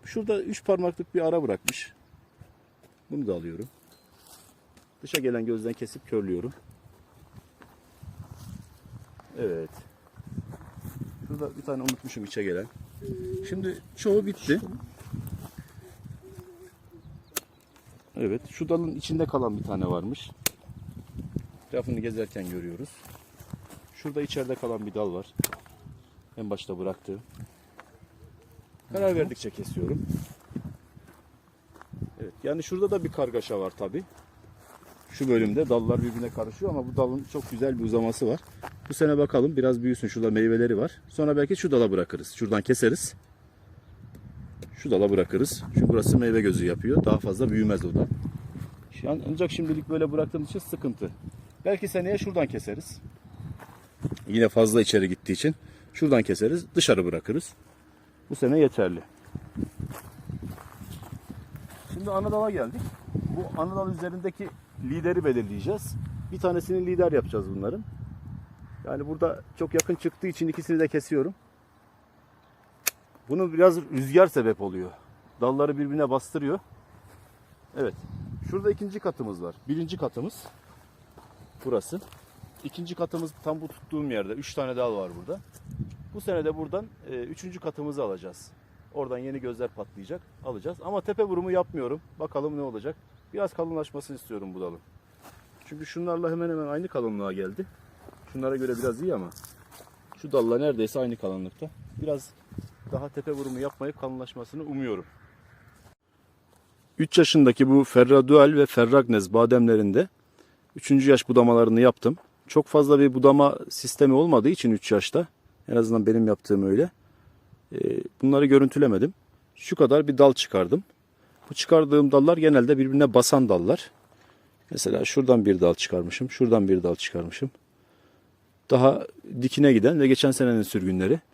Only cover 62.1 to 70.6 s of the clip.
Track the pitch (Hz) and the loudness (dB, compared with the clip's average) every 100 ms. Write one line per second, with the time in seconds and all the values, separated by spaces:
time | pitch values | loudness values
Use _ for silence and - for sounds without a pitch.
62.1 | 196 208 214 220 190 117 - - - - | -4 -2 0 0 -2 -4 -6 -12 -12 -8
63.1 | - - 165 185 165 165 190 190 175 175 | -6 -4 -4 -4 -6 -4 -4 -6 -6 -8
64.1 | 180 185 - 196 - _ - 123 160 165 | -6 -8 -8 -14 -14 _ -14 -8 -4 0
65.1 | 175 156 120 104 101 - 208 - - - | 0 2 0 -2 -6 -6 -6 -6 -10 -10
66.1 | - - 185 180 175 170 185 180 175 175 | -10 -10 -4 -2 -2 -2 -4 -2 2 2
67.1 | 147 - 110 95 98 98 185 220 - - | 2 0 -6 -6 -6 -6 -6 -12 -14 -16
68.1 | - - - - - - - - 135 143 | -16 -16 -16 -18 -20 -20 -16 -10 -8 -8
69.1 | 156 165 - - - 160 165 - 170 170 | -2 -2 -2 -12 -8 -4 -2 -2 -2 -4
70.1 | - 190 160 165 160 | -6 -10 -4 -4 -4